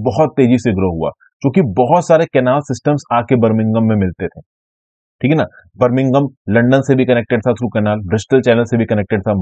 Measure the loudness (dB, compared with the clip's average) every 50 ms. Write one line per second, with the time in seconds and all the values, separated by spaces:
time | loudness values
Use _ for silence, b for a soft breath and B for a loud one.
0 | -2 -4 0 0 0 0 2 2 2 2 2 2 0 0 0 0 0 -2 -2 -2
1 | -4 -6 -6 b b b b _ -4 -2 0 0 0 0 0 0 0 2 2 0
2 | 2 2 2 2 2 0 0 0 0 0 0 -2 -2 -4 -8 -4 -2 -2 -2 -2
3 | -2 -2 -2 -2 0 0 2 2 2 2 2 2 0 0 0 0 0 2 2 2
4 | 0 -2 -2 -6 -8 -10 -10 -12 -20 _ _ _ _ _ _ _ _ _ _ _
5 | _ _ _ _ -2 0 0 0 -2 b b b b b b -2 0 0 0 0
6 | 0 0 0 0 0 -2 -6 _ _ -2 0 0 2 2 2 2 2 2 0 0
7 | 2 0 0 -2 -2 -2 -4 -2 -2 -2 -2 -2 -4 -4 -4 -2 -2 -2 -2 -4
8 | -4 -4 -4 -4 -2 0 0 0 2 2 2 0 0 0 -2 -2 -2 0 -2 -2
9 | -2 -2 -4 -4 -2 -2 -2 -2